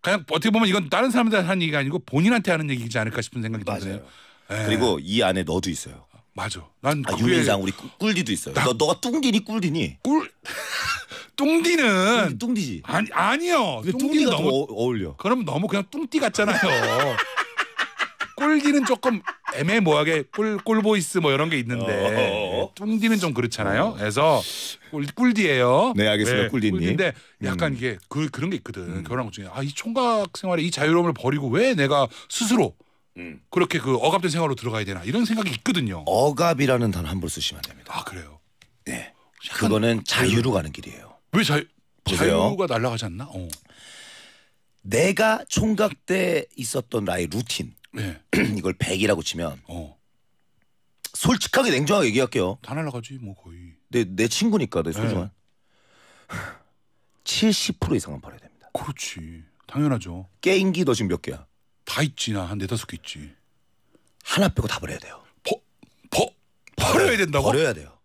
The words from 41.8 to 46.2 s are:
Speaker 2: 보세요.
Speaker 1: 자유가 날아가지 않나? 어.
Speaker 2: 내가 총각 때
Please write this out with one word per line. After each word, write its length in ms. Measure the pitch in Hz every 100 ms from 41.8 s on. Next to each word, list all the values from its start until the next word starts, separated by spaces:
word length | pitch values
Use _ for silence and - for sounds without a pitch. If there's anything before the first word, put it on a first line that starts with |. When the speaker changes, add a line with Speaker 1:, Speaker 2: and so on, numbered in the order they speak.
| _ _
Speaker 2:
보세요. 360 | - - - -
Speaker 1:
자유가 260 | 98 196 185
날아가지 380 | 117 123 113
않나? 240 | 113 87 -
어. 140 | 95 85 - _ - - - - - - _ _ _ _ _
Speaker 2:
내가 640 | 98 113 180 196 220 - -
총각 560 | - 220 208 214 - -
때 400 | 185